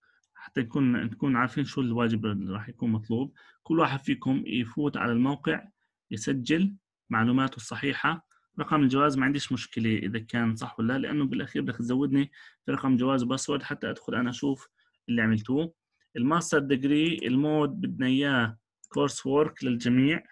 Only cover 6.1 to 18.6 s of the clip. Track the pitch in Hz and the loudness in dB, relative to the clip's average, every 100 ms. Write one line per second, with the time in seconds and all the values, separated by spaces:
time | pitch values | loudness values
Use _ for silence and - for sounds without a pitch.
6.1 | 113 143 135 120 165 196 202 _ _ - | -8 -4 -2 2 2 2 -2 _ _ -2
7.1 | 113 113 131 135 113 - 110 143 127 143 | 2 4 4 2 -2 -12 -6 -4 0 -2
8.1 | 165 _ _ _ - 143 156 135 135 147 | -2 _ _ _ -8 0 4 4 4 2
9.1 | 135 131 143 - 120 - - 113 110 101 | 2 0 0 -2 -6 -6 -2 0 0 -2
10.1 | 113 113 120 113 113 123 - 113 135 135 | -6 -4 -2 0 -2 -6 -2 -2 0 -2
11.1 | 151 135 123 - 143 131 - 120 131 143 | 0 0 -2 -4 -4 -4 -4 -2 0 2
12.1 | 139 139 - - _ - 135 135 123 127 | 2 0 -6 -20 _ -6 -2 2 4 4
13.1 | 135 120 135 - 139 - 143 113 - - | 2 0 -2 -2 -4 -4 -6 -6 -6 -4
14.1 | 120 123 123 143 131 - _ _ _ - | -2 -2 -2 -2 -4 -8 _ _ _ -4
15.1 | 117 110 110 117 135 165 - _ _ _ | 0 2 2 0 -2 -2 -8 _ _ _
16.1 | - 127 170 - 151 139 131 139 147 165 | -2 0 2 2 0 2 0 2 2 2
17.1 | - 120 131 151 151 147 - 131 117 127 | 0 0 2 2 2 0 -2 -6 -2 0
18.1 | 131 143 131 113 110 | 2 2 2 0 -4